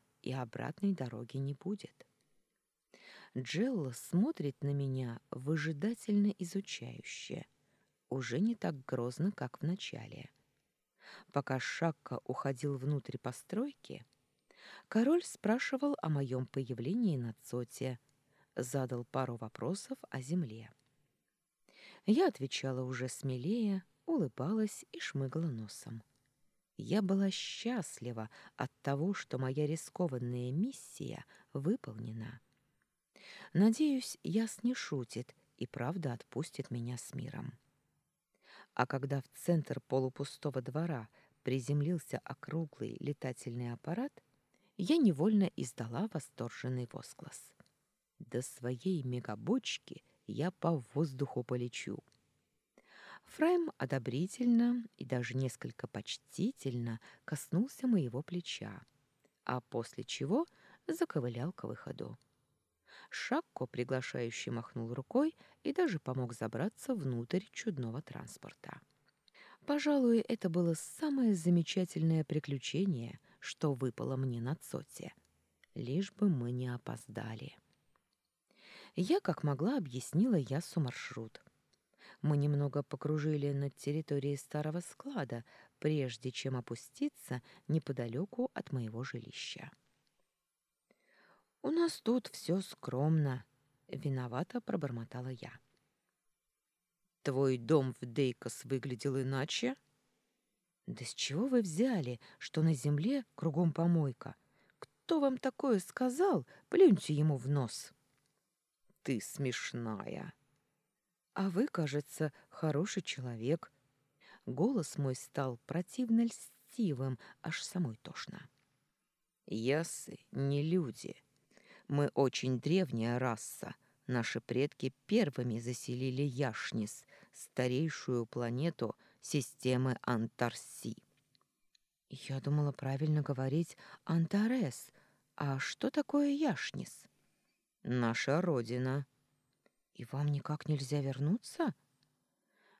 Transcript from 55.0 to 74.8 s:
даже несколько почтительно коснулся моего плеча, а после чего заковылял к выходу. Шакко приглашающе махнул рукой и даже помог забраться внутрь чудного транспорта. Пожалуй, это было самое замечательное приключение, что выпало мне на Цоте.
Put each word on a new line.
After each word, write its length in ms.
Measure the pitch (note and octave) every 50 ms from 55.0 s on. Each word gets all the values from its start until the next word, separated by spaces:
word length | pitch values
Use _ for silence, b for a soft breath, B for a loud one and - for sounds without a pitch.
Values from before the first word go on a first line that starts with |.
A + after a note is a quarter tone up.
| C3+
даже 300 | B2+ C3 B2 B2 - B2
несколько 520 | C3 C3+ B2+ - - - A#2+ - - -
почтительно 1120 | - - G2+ G2+ - - - _ _ - - - A#3+ - - - C#3 A#2+ B2 A#2 A#2 A2+ A2+ B B B B B
коснулся 640 | - D#3 C#3+ - - - F3 A#3 C4+ - - C4
моего 360 | B3+ A#3 F#3+ C#3+ A#2+ A2 B2+
плеча, 600 | D#3 - F3 F3 E3+ - - - A2 G#2 G#2 F#2 - _ _ _ _ _ _ _ _ _ _ _ -
а 160 | - B2+ B2+
после 440 | - - - A#2 A2+ - - - A2
чего 420 | - - - C3+ C#3 F#3+ C#4 F4 B B B B B B B B
заковылял 640 | - D#4+ E4+ F4 - - D#3 A#2+ B2 A2+ A2+ B2 E3+
к 120 | F#3+ - -
выходу. 540 | A2+ A2+ - - - - - - - - - _ _ _ _ _ _ _ _ _ _ _ _ B B B B B B
Шакко 580 | - - - - B3 D#4 - _ - - C3
приглашающе 840 | - - - B2 C3 C3+ C3 C3 - - C3 B2 A#2 A2+ - - A#2+
махнул 420 | B2 A#2 A2+ - - A#2+ A2+ A2+
рукой 440 | B2 C#3 C3+ - - B3 D4 D#4+ - B B B B B
и 100 | - -
даже 260 | C#4+ - F4+ D4+ F#3+ D3+
помог 360 | - - B2+ C3 B2+ A#2 A#2
забраться 600 | - A2+ A2 A2 A2+ D#3 G#3+ - - - - B3+
внутрь 500 | G#3 D3 C3+ B2 A#2 A#2 - - F#3+ G3 -
чудного 500 | - - - A3+ F3 C3+ B2 A2+ A2+ C3+
транспорта. 800 | - - - - - - - - - G1+ - _ - - - - _ _ _ _ _ _ _ _ _ _ B B B B B B B
Пожалуй, 540 | - C#4+ D4 - D4+ D4 C#4 B3+ A#3+ A#3 A3+
это 280 | - - A#3 - - F#3
было 260 | E3 F3+ F3 E3+ E3
самое 600 | D#3+ - - - - D#4 D4+ C#4+ C4+ B3+ A3+ G3+
замечательное 920 | E3+ D#3+ F3 F3 E3+ D#3+ - - F#3+ F#3 - - D#3+ D#3+ D#3+ D#3+ D#3+ D#3
приключение, 960 | - D#3 D3+ - - C#3+ C3 - - - D3 G3 G3 D#3+ A#2+ A#2 A#2 - - b b b b
что 360 | b - - - - D3+ C#3
выпало 420 | B2 C3 B2+ - - A#2+ B2+ C3+
мне 240 | C3 C3+ C3 A#2+ A#2
на 160 | A#2 B2+ D#3+
Цоте. 580 | - - - - -